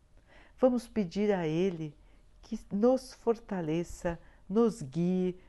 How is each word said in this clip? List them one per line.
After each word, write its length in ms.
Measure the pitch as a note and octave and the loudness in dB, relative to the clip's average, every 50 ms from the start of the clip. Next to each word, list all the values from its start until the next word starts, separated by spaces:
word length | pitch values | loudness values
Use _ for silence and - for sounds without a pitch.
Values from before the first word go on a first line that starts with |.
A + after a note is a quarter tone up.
| - _ - - - - - - - - - - | -20 _ -20 -20 -20 -20 -20 -20 -20 -20 0 2
Vamos 280 | B3+ C4 B3 A#3 A#3 | 2 2 4 0 -4
pedir 440 | - - A3 G3+ E3 F3 G3 G#3+ G#3 | -4 -2 -2 -2 -2 -2 0 0 2
a 160 | G3+ F3+ E3+ | 2 2 0
ele 480 | D#3 D#3 E3 F#3 G3 F3+ D#3+ D#3+ D3+ D3 - - - - - - - - - | 0 0 2 0 0 -2 -4 -8 -10 -10 -14 -20 -20 -20 -20 -20 -20 -20 -20
que 180 | - - A3 G#3+ - - | -14 -12 -12 -12 -8 -6
nos 420 | - G3+ A3 B3 C4 B3+ C4 - - | 0 2 4 4 4 2 0 -6 -18
fortaleça, 1040 | - - A#3 A3+ G#3+ - - G3+ F#3 E3+ D3+ D#3 E3+ F3 - - - - F3 E3+ - - - - - - - | -4 -2 -2 -2 -2 -4 -6 -6 -4 -2 0 0 0 -2 -4 -8 -6 -6 -6 -6 -6 -10 -18 -20 -20 -10 -2
nos 320 | F#3+ A3 A#3 A3 A3+ - | 2 2 2 2 0 -2
guie, 580 | D3+ C3 - E3 F3 F3+ F#3 F#3 F#3 F3+ F3 - - | -8 -6 -2 0 0 2 2 2 0 -2 -4 -6 -12